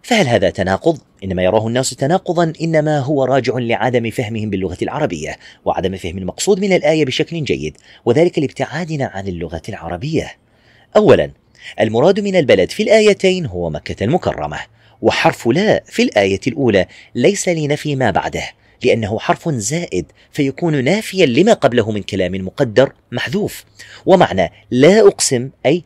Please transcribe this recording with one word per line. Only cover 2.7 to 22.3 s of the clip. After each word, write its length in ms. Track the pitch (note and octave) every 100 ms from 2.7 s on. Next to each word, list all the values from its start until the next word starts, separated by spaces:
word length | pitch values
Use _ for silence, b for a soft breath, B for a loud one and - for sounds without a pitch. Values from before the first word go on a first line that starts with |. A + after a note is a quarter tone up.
| D#3 D3+ D3+
هو 260 | C3 D3
راجع 300 | B2+ C3+ A#2+ A#2+
لعدم 520 | A#2 G#2 A#2+ A#2+ A2+
فهمهم 400 | - G#2+ A2+ G#2+
باللغة 260 | G2 F#2 F2
العربية 540 | G#2 C#3 D3 D#2+ D2+ - B B
وعدم 320 | F#2+ - F#2 F#2
فهم 220 | F2 F#2
المقصود 420 | F#2 - - G3+
من 120 | G3+
الآية 320 | F3+ D3 D#3+
بشكل 400 | C#3 - D3+ E3+
جيد، 320 | C3+ C2+ D2+ - b b
وذلك 340 | - B2 F3 E3+
لابتعادنا 680 | C3+ - C3+ D3 E3+ D#3 A2+
عن 220 | F#2+ G2
اللغة 340 | E2+ E2 E2 -
العربية. 640 | E2+ E2 F2 C3+ D#3+ D#2+ - _ b b b b G#3+
أولا، 340 | G3+ G2 C#2+ - _ B B -
المراد 400 | G#2+ A2+ D#3+ G3+
من 160 | G3+ F#3
البلد 340 | C3 G2+ F2+
في 120 | -
الآيتين 640 | G#3+ A3 G#3+ G3 F#3+ F#3 C#3+
هو 240 | F2+ E2+
مكة 340 | D#2 - E2
المكرمة، 540 | G2+ D#3+ - - D2+ D2+ - b b b
وحرف 440 | A2 - D#3+ - A#2+
لا 360 | C#3+ G#3 A#2+ -
في 160 | -
الآية 380 | B3 - G2 F#2+ -
الأولى 400 | C3 B2+ G2 F2 B B
ليس 340 | A#2+ C#3 G3+ F#3
لنفي 480 | E3 C#3+ D3 D3+ C#3
ما 140 | A#2+
بعده، 320 | E2 D#2+ - - _ b b
لأنه 340 | A#2+ G#2 G#2 G#2+
حرف 300 | - E3 E3+
زائد 580 | C3 G#2 D#3+ F3 F2+ - b b
فيكون 520 | - C#3 C3+ E3+ D3
نافيا 420 | B2 G3+ - F#3+ D#3
لما 260 | A#2 G#3+
قبله 380 | G#3 C3+ A#2+ G#2+
من 120 | G#2+
كلام 420 | F#2 G2 F2+